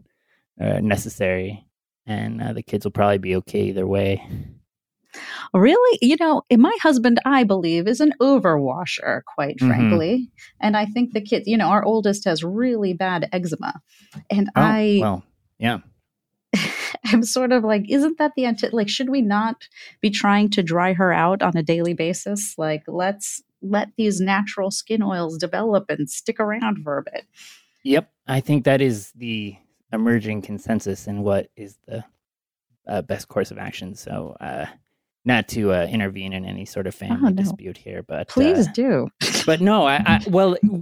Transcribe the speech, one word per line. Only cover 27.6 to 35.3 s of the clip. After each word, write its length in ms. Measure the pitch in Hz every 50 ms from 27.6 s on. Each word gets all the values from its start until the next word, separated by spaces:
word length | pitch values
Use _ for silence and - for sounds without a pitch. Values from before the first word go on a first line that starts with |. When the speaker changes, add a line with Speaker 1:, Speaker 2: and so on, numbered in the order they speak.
| _ _ _ _ -
Speaker 1:
Yep. 260 | 135 135 156 - _ _ _ _
I 120 | - 131 135
think 240 | - - 147 143 117
that 160 | 143 135 135
is 300 | 139 131 113 104 101 - -
the 400 | 117 123 117 113 107 104 101 101 - _ _ _ _ _ _ 113
emerging 480 | 110 110 120 120 113 104 110 107 104
consensus 640 | 92 - 104 98 - - 113 107 - 101 98 - -
in 160 | 107 101 101 101
what 260 | 101 98 98 - - _
is 220 | - 104 98 - _ _
the, 160 | - 110 110 107 _ _ _ _ _ _ _ _ _ _ _ _ _ _ _ _
uh, 140 | - 104 110
best 260 | - - - - -
course 240 | - - - 98 -
of 60 | 107
action. 380 | 104 98 98 - - 98 92 98
So, 400 | - - - - 98 82 73 - -
uh, 260 | - 76 65 - 76 - - _ _ _ _ _ _ _ _ _ -
not 200 | 123